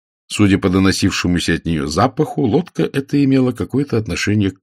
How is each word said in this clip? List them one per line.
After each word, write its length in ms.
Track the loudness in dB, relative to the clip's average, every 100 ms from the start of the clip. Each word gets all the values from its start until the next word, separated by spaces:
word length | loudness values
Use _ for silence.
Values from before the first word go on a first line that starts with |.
| _ _ _
Судя 320 | 0 2 4
по 100 | 2
доносившемуся 840 | 2 2 2 -2 -2 -2 0 0
от 100 | -2
неё 220 | -2 -4 -2
запаху, 560 | 0 0 0 -4 -2
лодка 400 | 0 0 -2 -4
эта 400 | -4 -4 -2 0
имела 300 | 2 2 2
какое-то 440 | -2 -4 -4 -2 -2
отношение 540 | -2 -4 0 0 0
к 80 | -4